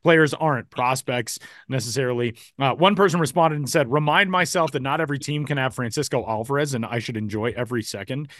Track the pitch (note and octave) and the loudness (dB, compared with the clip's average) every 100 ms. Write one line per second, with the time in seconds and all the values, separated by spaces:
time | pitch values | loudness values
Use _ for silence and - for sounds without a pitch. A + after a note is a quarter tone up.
0 | E3+ E3 D3+ - D#3 B2+ - - B2 C3 | 4 6 6 2 0 0 -4 -2 0 0
1 | - B2 A#2 - - - - C3 A#2 B2+ | -2 -4 -4 -10 -14 -20 -6 -4 -2 -2
2 | B2+ A#2+ A#2+ A2+ - - C3+ A#2 F#3 G3+ | -2 0 -2 -4 -16 0 0 4 4 6
3 | G3 E3+ C#3+ F3+ D#3+ D3+ C3 E3 A#2+ D3+ | 4 4 0 2 2 2 0 0 2 2
4 | D3 E3+ G3 F#3 D#3+ F3+ D#3 C3+ C3+ D#3 | 2 2 4 2 0 0 0 -2 -2 -2
5 | D3+ C#3 C#3+ D3 C#3+ C#3 C3 C3 A#2+ D3+ | -2 -4 -4 -6 -2 -2 -2 -2 -4 -4
6 | C3+ A#2+ A2 A2 A2+ C#3 D3+ B2 A2 A#2+ | -2 -2 -2 -4 -2 -2 0 -2 -4 -6
7 | A2 A2 G#2+ G#2+ A#2 A#2+ A#2 A#2+ - G2+ | -4 -6 -4 -2 -4 -4 -4 -4 -6 -10
8 | G2 C3 D3 - | -8 -8 -8 -16